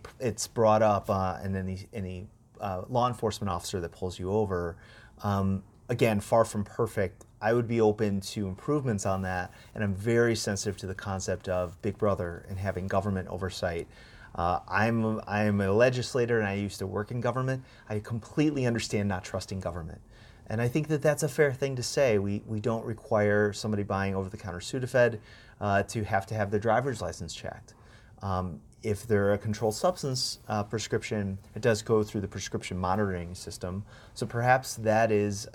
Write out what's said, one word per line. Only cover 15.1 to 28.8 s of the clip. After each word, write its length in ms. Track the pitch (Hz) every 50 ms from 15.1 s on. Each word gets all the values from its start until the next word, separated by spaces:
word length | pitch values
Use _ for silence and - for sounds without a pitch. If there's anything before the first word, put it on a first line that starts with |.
| 110 - -
I'm 340 | - 101 104 107 107 101 101
a 100 | 98 95
legislator, 680 | 101 110 123 131 123 123 113 - - 127 120 117 120 113
and 80 | 107
I 80 | 98 98
used 240 | 101 101 95 - -
to 80 | 95
work 240 | 95 98 101 104 -
in 100 | 120 120
government. 420 | 113 120 117 131 131 131 131 131 - - - - -
I 120 | - 107 107
completely 680 | - - 117 107 - - - 156 147 156 143 135 127
understand 420 | 120 120 110 - - 113 104 101
not 160 | 101 95 92 -
trusting 360 | - - 92 - - 98 92
government. 420 | - 87 85 87 80 80 - - - - - - - - - - -
And 120 | - 110 110
I 80 | 120
think 200 | 120 - 160 147
that 160 | 151 156 139 -
that's 180 | 156 147 -
a 80 | 160 143
fair 240 | - - 151 139 127
thing 220 | - 139 135 135
to 80 | 123 117
say. 340 | - - 147 139 123 107
We, 240 | 101 98 101 101 107 -
we 120 | 110 110 107
don't 240 | 110 120 113 113 110
require 720 | 117 107 104 - - 117 104 104 104 104 104 104 104 98
somebody 300 | - - 110 107 104 101
buying 320 | 101 98 98 98 98 95
over-the-counter 440 | 95 95 92 - - - 92 87 87
Sudafed, 600 | - - - 131 123 123 - 127 120 117 117 104 - - - - - - - -
uh, 220 | 104 101 98 101 98
to 200 | - - 113 101
have 220 | 95 101 98 -
to 80 | - 107
have 160 | 110 101 98
their 100 | 107 101
driver's 400 | 110 113 107 120 131 143 117 104
license 360 | 92 82 80 - 87 80 -
checked. 400 | - - - - - - - - - - - - - - - - - -
Um, 380 | 98 95 92 92 90 76 - - - - -